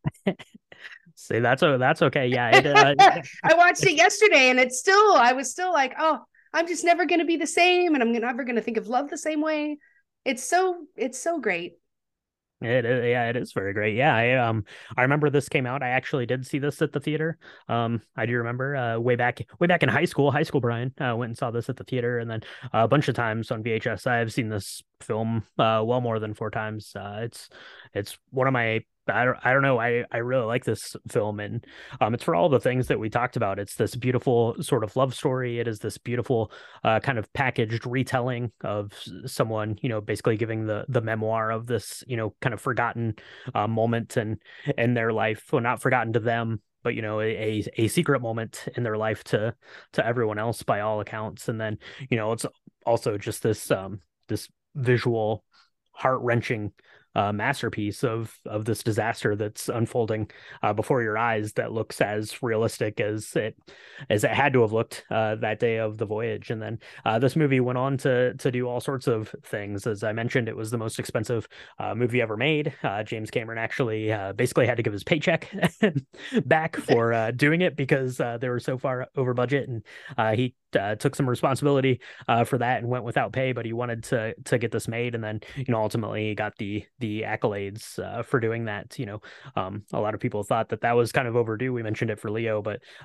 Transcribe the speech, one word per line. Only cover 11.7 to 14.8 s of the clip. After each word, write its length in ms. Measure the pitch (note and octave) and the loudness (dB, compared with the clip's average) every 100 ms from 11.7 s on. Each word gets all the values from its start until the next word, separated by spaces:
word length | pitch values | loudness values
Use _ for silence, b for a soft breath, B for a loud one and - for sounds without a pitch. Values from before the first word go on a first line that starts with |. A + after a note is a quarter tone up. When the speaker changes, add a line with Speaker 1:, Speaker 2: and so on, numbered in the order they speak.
| - _ _ _ _ _ _ _ - | -12 _ _ _ _ _ _ _ -8
Speaker 2:
It 240 | A#2+ B2+ A#2 | 0 0 2
i-, 240 | B2+ A#2+ | 0 2
yeah, 200 | B2 A#2 | 0 0
it 60 | A#2+ | -2
is 180 | - | -4
very 200 | - G2 | -4 -4
great. 220 | G2+ A2 G#2+ | -2 0 2
Yeah, 180 | D3+ | 2
I, 200 | A2+ A#2+ | 4 4
um, 320 | C3 A#2 A2 - B | 4 2 0 -4 B